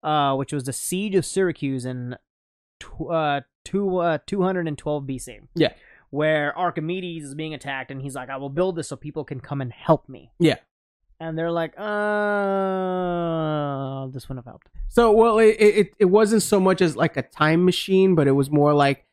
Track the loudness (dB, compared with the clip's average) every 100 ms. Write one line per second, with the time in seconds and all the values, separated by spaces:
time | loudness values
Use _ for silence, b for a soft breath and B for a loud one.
0 | -2 0 0 -2 -4 -6 -6 -8 -6 -4
1 | -2 -2 -2 -2 -2 -2 -6 -6 -6 -8
2 | -10 -12 _ _ _ _ _ _ -20 -12
3 | -4 -2 0 -2 -6 _ -6 -2 -2 0
4 | 0 -2 -4 -2 0 0 -4 -6 -6 -6
5 | -6 -10 -12 -20 -14 -2 -2 b b b
6 | b -4 0 0 -2 -2 -4 -4 -6 -6
7 | -6 -10 -12 -10 -10 -10 -10 -10 -10 -10
8 | -10 -10 -10 -10 -8 -2 -2 -2 -8 -10
9 | -12 -12 -10 -12 -8 -8 -8 -10 0 0
10 | _ -20 -20 _ 2 2 _ _ _ _
11 | _ _ -8 -4 -2 -2 -4 -8 -6 -4
12 | -2 0 0 0 0 0 -2 -2 -2 -2
13 | -2 -2 -2 -2 -2 -2 -4 -4 -6 -8
14 | -10 -12 -12 -14 -14 -20 _ -10 -4 2
15 | 4 6 6 6 6 6 4 4 0 _
16 | 4 6 4 2 2 2 4 4 2 2
17 | 0 0 -8 0 2 4 4 2 0 4
18 | 6 6 4 4 2 4 4 4 2 0
19 | _